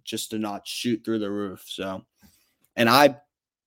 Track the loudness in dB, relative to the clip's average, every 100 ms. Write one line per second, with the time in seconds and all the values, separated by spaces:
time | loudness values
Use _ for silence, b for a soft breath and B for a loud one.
0 | -10 -10 -8 -6 -6 -8 -12 -8 -4 -4
1 | -4 -4 -4 -6 -8 -12 -14 -10 -10 -10
2 | -14 _ b b b b b 0 6 8
3 | 6 4 _ _ _ _